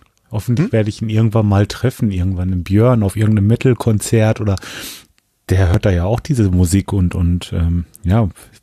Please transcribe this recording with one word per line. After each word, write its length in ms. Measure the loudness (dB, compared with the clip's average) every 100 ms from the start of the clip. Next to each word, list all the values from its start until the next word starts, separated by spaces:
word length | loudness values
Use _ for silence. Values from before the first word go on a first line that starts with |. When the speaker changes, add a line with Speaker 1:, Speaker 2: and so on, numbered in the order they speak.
| _ _ _
Speaker 1:
hoffentlich 360 | -8 -2 -2 0
Speaker 2:
Hm? 60 |
Speaker 1:
werde 160 | 0 -2
ich 140 | -4
ihn 60 | -2
irgendwann 380 | 0 2 2 2
mal 180 | 2 2
treffen, 440 | -2 -4 -2 -2
irgendwann 420 | -2 -2 -2 -2
im 100 | -4
Björn, 400 | 0 2 4 2
auf 140 | 0 0
irgendeinem 320 | 0 2 2
Metal-Konzert 920 | 2 2 0 0 -2 0 2 2 0
oder 160 | -2 -4 -6 -16 -16 -18 -20 _ _ _ -2
der 220 | 0 2
hört 120 | 2
da 60 | 0
ja 140 | 0
auch 160 | 0 -4
diese 300 | -2 0 2
Musik 420 | 2 2 0 0
und, 220 | -2 0
und, 380 | 0 -2 -2 -4
ähm, 320 | -4 -2 -2 -6 -8
ja, 260 | -2 0 0 -4 -20 _